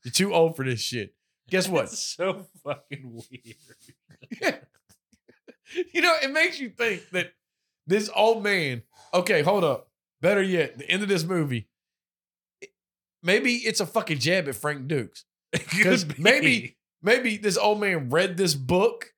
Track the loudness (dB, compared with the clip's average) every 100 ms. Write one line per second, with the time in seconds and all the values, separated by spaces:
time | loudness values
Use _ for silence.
0 | -2 -2 2 4 2 0 -6 -4 -6 -8
1 | -10 _ _ _ _ -2 0 -2 -2 -6
2 | -10 -6 -6 -6 -12 _ -12 -12 _ -18
3 | -16 -18 -20 -20 -20 -20 _ -20 _ _
4 | _ _ -18 -4 -4 -4 _ _ _ _
5 | _ _ _ _ -20 -20 _ -8 -4 0
6 | 2 2 0 0 0 -2 -12 -4 -4 -4
7 | -6 -6 -6 _ _ _ _ _ -2 0
8 | 0 2 4 4 2 0 0 -4 -10 _
9 | -2 -2 2 2 4 2 2 0 -6 _
10 | _ _ 2 2 2 0 0 -4 -4 -2
11 | 0 0 0 -2 0 -4 -6 _ _ _
12 | _ _ _ _ _ _ -20 _ _ _
13 | _ _ 0 2 2 0 0 -2 0 -2
14 | -2 -2 0 0 -2 -4 -6 -6 -4 -4
15 | -4 -12 _ _ _ -8 -4 2 4 4
16 | 0 0 4 4 4 0 -2 _ _ _
17 | 2 2 2 -2 -2 2 2 2 0 -2
18 | 0 2 2 0 0 0 0 2 2 0
19 | -16